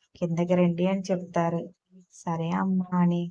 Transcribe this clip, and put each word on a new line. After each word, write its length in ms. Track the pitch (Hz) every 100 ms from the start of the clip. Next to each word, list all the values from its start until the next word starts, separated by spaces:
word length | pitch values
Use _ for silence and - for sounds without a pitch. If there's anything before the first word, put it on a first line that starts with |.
| _ -
"కిందకి 400 | 170 165 175 180
రండి" 300 | 175 170 185
అని 160 | 196
చెప్తారు. 580 | 185 180 - 175 170 170 - - _ 185 _ -
"సరే 320 | 175 165 165 185
అమ్మా" 320 | 190 185 180 180
అని 280 | 175 175 175